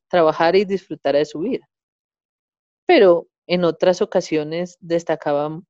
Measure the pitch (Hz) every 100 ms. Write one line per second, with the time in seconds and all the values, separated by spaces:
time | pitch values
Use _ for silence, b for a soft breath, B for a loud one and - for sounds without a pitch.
0 | _ 180 156 156 170 190 196 196 - 156
1 | 143 143 151 151 208 220 - _ _ _
2 | _ _ _ _ _ _ _ _ - 330
3 | 190 170 - _ - 180 170 160 180 180
4 | 202 185 - 156 151 165 175 - 165 170
5 | 170 156 151 143 151 160